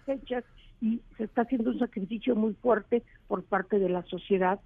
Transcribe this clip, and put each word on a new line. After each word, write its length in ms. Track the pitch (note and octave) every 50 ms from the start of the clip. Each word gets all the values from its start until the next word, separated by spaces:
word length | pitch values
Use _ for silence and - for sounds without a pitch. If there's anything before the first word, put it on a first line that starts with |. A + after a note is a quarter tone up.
| -
fechas 400 | C4+ C#4 C4+ - - B3 B3 A#3+ - - - - - - -
y 180 | A3+ A3 A3+ A#3+ - - -
se 60 | - A3
está 200 | G#3 - B3 A#3
haciendo 260 | A#3+ C4+ A3+ A3 B3+
un 100 | A3 -
sacrificio 560 | B3 - - G3+ F#3+ F3 A#3 G3+ - C4 A#3+
muy 180 | G#3+ A3 A3 G3+
fuerte 480 | - - B3 A3 G#3 G3+ - A#3+ A#3 - - - - _
por 180 | - G3+ F#3 F#3
parte 340 | - G#3 F#3+ F#3 - G#3+ G3+
de 80 | F#3+
la 160 | F3+ F3+ F3+ F3
sociedad 520 | - F#3+ F3 - - G3+ F#3 F#3 F3+ G3 G3 -